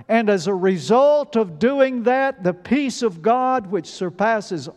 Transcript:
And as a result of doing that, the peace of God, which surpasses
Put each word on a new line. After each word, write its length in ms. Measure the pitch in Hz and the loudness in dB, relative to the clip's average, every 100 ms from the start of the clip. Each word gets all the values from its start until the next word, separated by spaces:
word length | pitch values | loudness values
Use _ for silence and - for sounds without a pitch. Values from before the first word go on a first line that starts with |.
| - | -2
And 200 | 226 214 | 0 2
as 180 | 196 160 | 0 0
a 60 | |
result 840 | 190 185 185 135 233 285 294 277 226 | 0 0 0 2 4 4 2 0 -2
of 220 | 196 151 | -2 0
doing 440 | 226 277 262 254 | 0 2 2 2
that, 400 | 226 262 269 269 | 0 2 0 -2
the 100 | 180 | -4
peace 500 | 180 - 269 277 - | -4 -2 0 0 -2
of 180 | 233 170 | -4 -2
God, 460 | 190 254 254 262 190 | 0 2 2 -2 -2
which 180 | 185 156 | -6 -6
surpasses 840 | - 180 180 214 220 - 170 135 | -8 -8 -2 0 0 -4 -10 -10